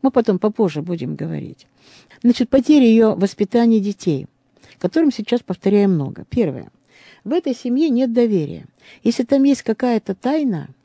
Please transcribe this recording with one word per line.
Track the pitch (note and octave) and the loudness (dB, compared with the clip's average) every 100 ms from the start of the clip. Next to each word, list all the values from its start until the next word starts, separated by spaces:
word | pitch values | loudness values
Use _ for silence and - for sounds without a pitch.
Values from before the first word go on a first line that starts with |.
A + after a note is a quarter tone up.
Мы | C4+ | 0
потом | B3+ A3+ F#3 | 0 0 0
попозже | G#3+ G#3 G3+ D3+ | -2 0 -2 -2
будем | E3 F3 C#3+ D#2 | -8 -8 -8 -8
говорить. | F2 D#2 - - _ _ _ - _ - | -8 -8 -10 -18 _ _ _ -20 _ -2
Значит, | A#3+ A#3+ A#3+ | 0 0 2
потеря | C4+ A#3+ D4+ B3 | 0 4 6 6
её | A3+ A3 | 6 4
воспитания | - G3 - G3+ A#3+ A#3 A3 | 2 -2 -2 -2 2 2 2
детей, | G3 G3+ - C#3+ - _ _ _ _ _ | 0 -6 -4 -4 -6 _ _ _ _ _
которым | - - D#4+ | -4 0 0
сейчас, | - G#3+ A#3+ | 0 -4 -4
повторяю, | - F3+ G3+ G3+ G3+ | -4 -4 0 2 2
много. | F3 C3+ - - | 0 -2 -10 -8
Первое. | - F#3+ B2+ D#2 _ _ _ - - | -2 -2 -4 -14 _ _ _ -20 -18
В | - | -4
этой | D#4+ E4 | -4 -4
семье | B3 B3 B3 D#4+ | -6 -4 -2 0
нет | A#3+ C4 | 0 0
доверия. | A#3 A#3+ G3+ D3+ E2 - _ _ - | 0 2 0 -2 -8 -16 _ _ -6
Если | - - | -4 -2
там | B3 C#4 | 0 2
есть | C#4 C4+ | 2 0
какая-то | - A3 B3 A3+ - | -2 -2 0 -2 -4
тайна | G3 B3 D4+ C#4+ F3 C#3+ C3 | -8 -4 -2 -2 -4 -8 -18